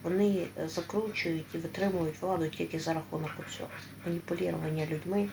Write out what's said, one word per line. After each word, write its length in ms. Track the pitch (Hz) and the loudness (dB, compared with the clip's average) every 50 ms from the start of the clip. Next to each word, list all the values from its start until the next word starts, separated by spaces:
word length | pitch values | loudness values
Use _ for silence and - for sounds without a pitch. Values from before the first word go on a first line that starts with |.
| - | 0
Вони, 440 | 170 180 190 208 208 202 185 170 - - | 2 4 6 6 6 6 4 2 0 -2
е, 100 | 156 156 | -4 -4
закручують 760 | 160 - 180 170 - - 202 220 214 202 - - 175 165 160 151 - - | -2 -2 -2 -4 0 0 0 0 0 -2 -2 0 0 0 0 -2 -4 -6
і 40 | |
витримують 640 | 165 165 165 - 180 190 202 185 180 165 156 156 - | -4 -4 -4 0 2 2 4 4 4 2 0 0 -2
владу 260 | - 185 190 175 160 | 0 2 2 2 2
тільки 320 | 156 - - 170 - - 160 | 0 0 -2 -2 -2 -2 -2
за 140 | 156 165 160 | 0 2 0
рахунок 380 | 160 156 - - 156 156 151 - - - - - | 0 0 -2 -4 -2 -2 -2 -4 -6 -8 -10 -8
цього 120 | - - - - - - - - - - | -8 -8 -8 -8 -10 -12 -12 -14 -8 -4
маніпулювання 800 | 175 170 170 - - 175 170 180 175 170 165 160 156 156 156 156 | -2 -2 -2 -2 -2 -2 0 0 0 0 0 0 0 0 0 0
людьми 440 | 156 160 151 - 175 190 202 202 202 | 0 0 -2 -2 0 2 2 2 0